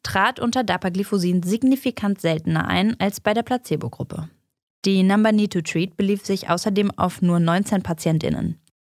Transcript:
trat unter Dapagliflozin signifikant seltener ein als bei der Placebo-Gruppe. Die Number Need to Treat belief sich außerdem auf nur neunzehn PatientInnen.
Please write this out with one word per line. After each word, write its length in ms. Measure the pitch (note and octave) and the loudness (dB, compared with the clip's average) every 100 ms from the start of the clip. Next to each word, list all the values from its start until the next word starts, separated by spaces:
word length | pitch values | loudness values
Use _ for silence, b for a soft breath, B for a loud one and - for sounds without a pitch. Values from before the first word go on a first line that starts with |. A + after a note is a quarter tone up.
trat 380 | - F#3+ G#3+ B3+ | -4 0 0 0
unter 240 | A#3+ B3+ G#3+ | -2 -2 -2
Dapagliflozin 760 | F#3 F#3 F3+ G3+ G3+ F3 F3+ | -2 -2 -4 -2 0 2 0
signifikant 760 | F3 A3+ C4 C4+ B3+ - G3+ G3 | 0 0 2 2 0 -2 -4 0
seltener 480 | E3 D#3+ E3 D#3+ - | 0 0 0 -2 0
ein 320 | F3+ G#3 - | 2 0 0
als 220 | G3 - | -2 0
bei 120 | G#3+ | 0
der 100 | A3 | 0
Placebo-Gruppe. 840 | A#3 B3 - D3+ B2+ - - - D#3+ _ _ _ _ _ | 0 -4 -2 -4 -4 -8 -10 -10 -12 _ _ _ _ _
Die 200 | G3 F#3+ | 0 4
Number 280 | F#3 G#3 A3 | 4 4 4
Need 220 | G#3+ G#3 | 4 2
to 80 | F3+ | -2
Treat 340 | D#3+ E3 F#3 - | -2 -2 -2 -2
belief 300 | G3 G3+ - | 0 0 -2
sich 240 | G3 - | -4 0
außerdem 420 | F3 G#3+ G3 G3+ - | -2 0 0 0 0
auf 240 | F3+ - | -2 0
nur 180 | F3 F3 | 2 2
neunzehn 420 | E3 F3 G3 G3 | 2 2 0 -2
PatientInnen. 800 | F#3 D#3+ E3 D#3+ - - - D#3+ _ _ _ | -2 -4 0 0 0 -2 -4 -8 _ _ _